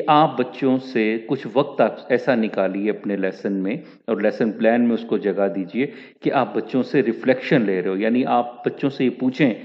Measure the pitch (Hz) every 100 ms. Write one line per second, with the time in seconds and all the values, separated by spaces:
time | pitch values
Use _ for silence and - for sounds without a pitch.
0 | - 151 151 135 123 - 135 131 127 120
1 | 107 113 - 143 120 117 143 - 113 -
2 | - 120 131 120 107 - 95 95 104 104
3 | - 95 95 92 - 98 95 - - -
4 | - 104 104 - 117 101 113 120 120 113
5 | - 104 98 92 98 95 90 110 143 -
6 | - - 156 139 113 113 - 131 120 143
7 | 113 113 120 127 - 131 101 92 90 95
8 | 110 123 131 120 120 - - - 143 139
9 | 127 - 127 127 143 101